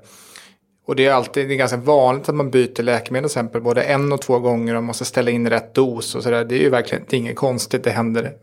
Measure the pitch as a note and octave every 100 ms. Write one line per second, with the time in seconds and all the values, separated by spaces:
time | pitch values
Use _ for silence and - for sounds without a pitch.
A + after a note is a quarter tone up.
0 | - - - - - _ _ _ - C3
1 | C3+ C3 A#2 C#3+ C#3 C3+ B2+ B2 B2+ D3
2 | B2+ C3+ C#3+ D3+ C3+ B2+ A#2+ B2+ A#2+ A#2+
3 | - B2+ C#3+ C3 A2+ A#2 A#2+ A#2+ C#3+ C#3
4 | C#3+ C#3 - B2 A#2+ A#2 A#2 A#2 A#2 A#2
5 | A#2 - A#2+ A#2+ A#2 A2+ - - C3 A#2
6 | - - A#2 A#2 A#2 C3 D3 B2 A#2 -
7 | - C3 A#2 A#2 C#3 A#2+ - B2+ A#2+ A2
8 | A#2 A#2 B2+ -